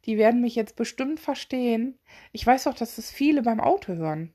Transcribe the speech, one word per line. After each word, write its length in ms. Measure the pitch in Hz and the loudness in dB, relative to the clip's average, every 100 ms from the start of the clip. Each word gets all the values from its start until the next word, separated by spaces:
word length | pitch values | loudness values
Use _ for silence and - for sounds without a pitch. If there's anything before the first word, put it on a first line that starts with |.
| - | -2
die 120 | 214 | 4
werden 220 | 220 240 | 4 4
mich 140 | 240 | 2
jetzt 220 | 233 214 - | -2 -4 -4
bestimmt 440 | 226 - 269 311 | -6 -4 -4 -4
verstehen. 800 | - 269 - 262 240 226 254 - _ - - | -4 -6 -6 -2 0 0 -2 -8 _ -20 -18
Ich 140 | 220 233 | -2 2
weiß 200 | 262 285 | 2 0
auch, 60 | |
dass 240 | - 226 - | -4 -6 -8
es 120 | - | -12
viele 320 | - 285 294 | -2 2 2
beim 180 | 233 220 | 2 0
Auto 340 | - 392 - | 2 0 -2
hören, 400 | 170 156 156 165 | -6 -4 -4 -8